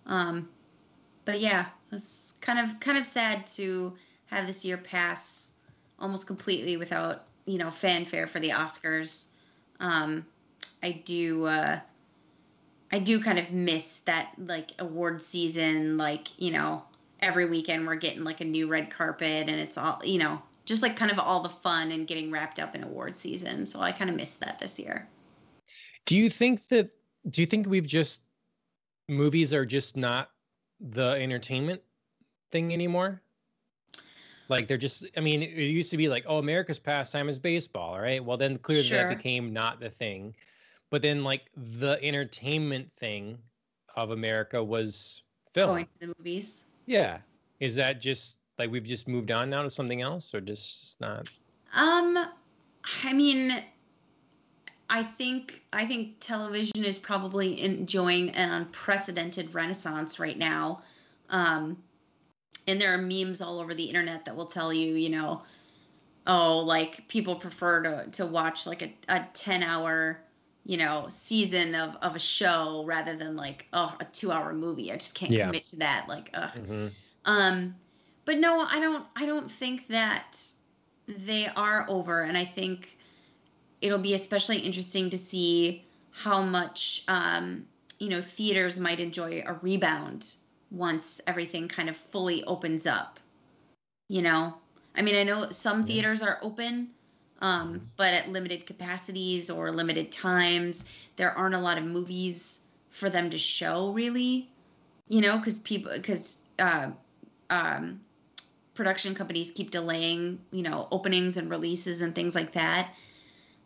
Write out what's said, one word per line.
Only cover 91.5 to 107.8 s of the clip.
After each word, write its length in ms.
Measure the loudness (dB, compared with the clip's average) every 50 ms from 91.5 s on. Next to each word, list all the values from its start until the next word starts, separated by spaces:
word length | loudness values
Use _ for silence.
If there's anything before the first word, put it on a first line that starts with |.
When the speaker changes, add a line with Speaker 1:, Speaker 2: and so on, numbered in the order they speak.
| -6 -6 -6 -6
Speaker 1:
kind 200 | -4 -4 -4 -4
of 60 | -6
fully 480 | -8 -10 -8 -4 -2 0 0 0 0 0
opens 420 | -2 -2 -2 0 -2 -2 0 0
up, 340 | 0 0 0 -2 -4 -10 -20 -20 _ _ _ _ _ _ _ _ _ _ _ _ _ _ _ _ -2
you 140 | 0 2
know? 340 | 4 4 4 4 2 0 -4 -10 -16 _ _ _ _ _ -2
I 80 | 0
mean, 140 | 2 4 4
I 80 | 4 4
know 260 | 4 2 0 -2 -4
some 320 | -6 -4 -2 0 2 2 2
Speaker 2:
Yeah. 20 |
Speaker 1:
theaters 360 | 2 2 2 2 2 2 2
are 160 | 0 0 -2 -2
open, 480 | -4 -6 -4 -4 -4 -2 -2 -4 -4 -6 -10 _ _ _ _ _ _ _ _ -2
um, 400 | 0 2 2 2 0 -4 -6 -8
Speaker 2:
Mm-hmm. 140 | -10 -8 0
Speaker 1:
but 180 | 2 4 4 4
at 160 | 4 2 0
limited 360 | -4 -4 -4 -4 -6 -8 -10
capacities 840 | -12 -14 -10 -8 -8 -8 -8 -8 -8 -6 -4 -2 0 0 -2 -2 -4
or 220 | -4 -4 -2 -2
limited 400 | 0 0 0 0 0 0 -2 -4
times. 720 | -6 -4 0 2 4 4 6 4 4 2 0 -2 -4 -8 -12 -16 -18 -20 -20 -12 _
There 160 | 0 0 0
aren't 220 | 2 2 2 2 2
a 40 | 2
lot 180 | 2 0 0 0
of 60 | -2
movies 800 | -2 -2 -2 -4 -4 -4 -2 -2 -2 -4 -6 -10 -12 -14 -14 -16 _ _ _ _ _
for 200 | -8 -4 -2 0
them 200 | 2 2 0 0
to 80 | 0 -2
show, 540 | -2 -2 -2 -2 0 0 0 0 0 0
really, 580 | 0 0 0 0 0 0 2 2 2 0 -2 -6 -14 -20 -20 _ _ _ _ _ _ _ _ 2
you 120 | 6 6
know, 180 | 8 6 6 4
'cause 180 | 2 0 -2 -4
people, 340 | -4 -4 -4 -4 -4 -4 -6 -4
'cause, 360 | -2 -2 -2 -2 -4 -8 -14 -16 -20 _ _ 2
uh, 340 | 4 4 4 2 0 -2 -6 -10 -16 _ _ _ -20 -20 _ _ _ -2
um, 500 | 0 0 2 0 0 -2